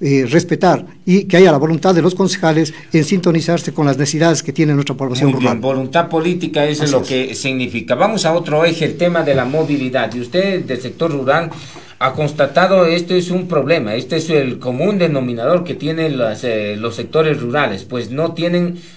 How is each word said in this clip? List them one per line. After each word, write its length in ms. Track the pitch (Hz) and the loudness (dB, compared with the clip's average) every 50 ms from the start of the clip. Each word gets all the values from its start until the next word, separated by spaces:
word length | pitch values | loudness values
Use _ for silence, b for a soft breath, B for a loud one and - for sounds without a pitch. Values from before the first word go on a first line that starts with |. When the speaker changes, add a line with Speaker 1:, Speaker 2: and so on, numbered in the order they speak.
Speaker 1:
eh, 260 | 175 143 139 135 131 117 | -2 2 2 2 2 2
respetar 560 | 131 170 175 180 165 147 - 180 156 123 - - - - - | 2 2 2 2 0 2 4 4 4 2 0 -8 -16 -8 0
y 200 | - 180 196 - | 2 2 2 4
que 120 | 196 - | 4 6
haya 160 | 170 190 180 151 | 8 8 8 6
la 60 | 139 | 4
voluntad 360 | 139 160 165 151 - 190 190 | 2 0 0 0 2 2 4
de 80 | 165 147 | 4 4
los 140 | 180 180 | 2 2
concejales 580 | - 196 180 - - - 160 156 156 160 147 B B B B - | 2 0 0 0 0 0 2 2 2 0 0 B B B B 0
en 120 | 165 151 | 0 2
sintonizarse 680 | 147 202 190 170 180 160 165 147 - 170 165 170 - - | 2 0 2 2 2 2 2 2 0 0 0 -2 -4 -2
con 140 | - 156 | 0 0
las 100 | 143 135 | 2 2
necesidades 460 | 127 147 139 - 151 156 170 160 160 - | 2 0 -2 0 2 2 4 2 2 -2
que 100 | - 135 | -4 0
tiene 220 | - 160 151 147 | 0 2 2 2
nuestra 220 | 143 139 - 135 | 2 0 -2 -4
población 360 | 117 135 131 127 127 147 139 127 | -4 -4 -4 -2 2 2 2 4
Speaker 2:
Muy 80 | 131 | 4
bien, 160 | 127 123 117 | 2 0 0
Speaker 1:
rural. 40 | 113 | 0
Speaker 2:
voluntad 480 | 107 131 135 131 135 - - 170 170 - | 0 -2 -2 -2 -2 0 0 0 0 2
política, 560 | 165 160 160 180 180 175 170 143 - 151 147 | 0 0 0 0 -2 -2 -4 -2 0 0 0
eso 200 | 151 147 147 156 | 0 0 0 0
es 40 | 147 | 0
Speaker 1:
Así 40 | 139 | 2
Speaker 2:
lo 100 | 123 - | 0 0
Speaker 1:
es. 60 | - | 0
Speaker 2:
que 260 | 135 127 127 - 113 | -2 -2 -2 -4 -6
significa. 600 | - - 135 131 131 127 107 92 117 - - 123 | -6 -4 -4 -2 -2 -4 -4 -4 -6 -4 -2 0
Vamos 300 | 123 180 214 226 196 - | 2 2 2 0 0 0
a 80 | 160 165 | 0 0
otro 320 | 175 165 151 147 151 165 | 0 0 0 0 2 2
eje, 220 | 170 165 - 156 | 2 0 0 -2
el 100 | 131 - | -4 -2
tema 260 | - 175 175 175 170 156 | 0 0 0 2 0 0
de 100 | 147 139 | 2 0
la 100 | 135 123 | 0 0
movilidad. 680 | 123 139 160 156 143 147 135 131 127 127 131 117 107 113 | 0 -2 -2 0 0 0 -2 -2 -2 -2 -2 -2 -4 -4
Y 60 | 123 | -8
usted, 440 | 120 120 - 175 190 196 190 175 131 | -8 -2 -2 0 0 0 -2 -2 -4
del 160 | 120 131 - | -6 -6 -6
sector 300 | - 120 - - 165 165 | -8 -10 -6 -4 -4 -2
rural, 400 | 151 139 127 127 143 160 170 156 B B B B B B B B B B | -2 -2 0 0 0 0 0 -4 B B B B B B B B B B
ha 140 | 123 131 - | -4 -2 -2
constatado, 720 | 147 151 147 - - 143 135 - 165 185 185 190 190 180 | -2 -2 -2 0 0 0 2 2 2 4 4 4 4 4
esto 280 | 165 170 175 170 - 180 | 4 2 0 -2 0 0
es 160 | 180 175 175 | 0 0 0
un 160 | 175 185 185 | -2 -4 -2
problema, 480 | - 165 151 135 139 170 160 123 104 107 | -2 -2 -2 0 2 0 0 0 -2 -4
este 220 | 120 127 - 175 | -6 -4 -4 -4
es 140 | 160 156 160 | -4 -2 0
el 280 | 165 147 135 127 113 - | 0 0 0 0 -4 -6
común 400 | - 127 123 131 165 202 214 190 | -6 -6 -4 -2 -2 0 0 0
denominador 680 | 175 156 143 135 127 123 120 117 113 139 175 175 175 | 0 0 0 -2 -2 -4 -4 -2 0 0 0 0 0
que 100 | - - | -4 -6
tienen 420 | - 143 151 160 165 160 151 139 | -6 -6 -4 -2 -2 -2 -2 -2
las, 280 | 127 120 110 107 - - | -2 -2 -2 -4 -4 -4
eh, 320 | 123 113 110 104 104 104 104 | -4 -2 -2 -2 -4 -6 -6
los 160 | 110 117 110 | -6 -6 -6
sectores 460 | - 113 - - 156 160 156 147 123 | -8 -8 -2 0 0 2 2 0 -2
rurales, 440 | 120 120 120 147 143 117 101 95 - | -2 -2 -2 0 0 -2 -2 -6 -8
pues 260 | - 127 123 113 101 | -8 -8 -8 -6 -6
no 220 | 127 143 160 165 165 | -4 -4 -4 -4 -4
tienen 460 | - 165 175 175 175 175 175 175 B B B B | -4 -2 -2 0 0 0 -2 -4 B B B B